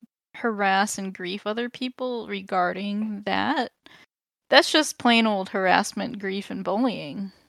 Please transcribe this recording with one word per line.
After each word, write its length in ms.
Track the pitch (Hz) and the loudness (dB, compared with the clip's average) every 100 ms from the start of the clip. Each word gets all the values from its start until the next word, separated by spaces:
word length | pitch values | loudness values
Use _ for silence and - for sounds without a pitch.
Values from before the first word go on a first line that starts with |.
| - _ _ - | -20 _ _ -6
harass 600 | 240 208 196 190 208 - | -4 0 2 2 2 -2
and 160 | 190 | -8
grief 340 | 185 180 202 208 | -8 -8 -6 -4
other 220 | 220 240 | -4 -4
people 580 | - 262 - 254 240 202 | -6 -8 -6 -6 -6 -6
regarding 920 | 202 190 185 180 180 202 202 220 202 208 | -8 -2 0 0 0 -4 -4 -4 -4 -2
that, 460 | 190 208 302 240 - - - _ _ _ _ - | 0 2 0 -2 -6 -20 -20 _ _ _ _ 4
that's 240 | 262 - | 6 6
just 240 | 320 294 - | 4 2 0
plain 280 | 240 233 226 | 4 4 4
old 240 | 202 190 | 0 -2
harassment, 680 | 202 185 180 208 - 190 202 | 0 4 4 4 -2 -6 -6
grief, 300 | 196 196 196 | -6 -6 -6
and 140 | 190 | -8
bullying. 680 | 180 196 254 180 151 165 196 - | -4 0 0 -2 -6 -8 -10 -12